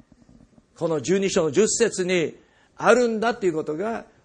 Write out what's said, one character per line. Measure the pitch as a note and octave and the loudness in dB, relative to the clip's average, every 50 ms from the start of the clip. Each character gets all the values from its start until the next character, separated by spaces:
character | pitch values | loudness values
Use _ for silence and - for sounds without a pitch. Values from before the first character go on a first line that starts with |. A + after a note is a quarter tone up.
| - _ _ _ _ _ _ - - _ _ _ _ _ _ | -20 _ _ _ _ _ _ -20 -20 _ _ _ _ _ _
こ | - D#3+ E3 | -6 -4 -2
の | D#3+ D3+ A#2+ | -2 -2 0
十 | C3 F#3 G3 | 0 0 0
二 | G3 F#3 | 0 0
章 | - G3 E3 | 0 0 0
の | D#3 | 2
十 | B2 E3 A3 G#3+ | 2 2 2 2
節 | - - A#3 G3+ - - F#3 | 2 0 0 0 0 -2 -2
に | F3 F#3 F3 D#3 C3 - - _ _ _ _ _ _ _ | -2 0 0 0 -2 -4 -10 _ _ _ _ _ _ _
あ | - C#3+ F#3 A#3 | 0 4 4 6
る | B3 B3 | 6 4
ん | A#3 A3+ G#3+ | 2 0 -2
だ | G#3+ A#3 A#3 | -2 -2 -2
と | A#3 G3+ | -2 -2
い | F3+ | -2
う | D#3 | -2
こ | D#3 D3 | -2 -4
と | D#3 D#3 | -4 -6
が | D#3 G3+ A3+ A3+ - - - _ _ | -4 -4 -6 -6 -8 -10 -14 _ _